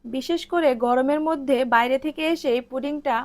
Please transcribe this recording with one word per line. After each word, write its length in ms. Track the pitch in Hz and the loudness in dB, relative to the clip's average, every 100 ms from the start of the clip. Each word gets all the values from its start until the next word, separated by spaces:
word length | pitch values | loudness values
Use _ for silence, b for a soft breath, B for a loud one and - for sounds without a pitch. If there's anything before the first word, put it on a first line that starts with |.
| 240 262 | -8 -8
বিশেষ 260 | 262 339 - | -4 -4 -2
করে 160 | 349 311 240 | 2 2 2
গরমের 360 | 240 247 262 302 311 | 2 2 2 0 0
মধ্যে 280 | 320 269 254 262 | -2 0 0 4
বাইরে 220 | 233 247 262 | 2 2 0
থেকে 180 | 311 294 311 | -2 -2 -2
এসে 140 | 330 285 240 | 0 0 -2
এই 60 | 240 | -2
পুডিংটা 460 | 254 285 294 285 226 | -6 -6 -4 -2 -2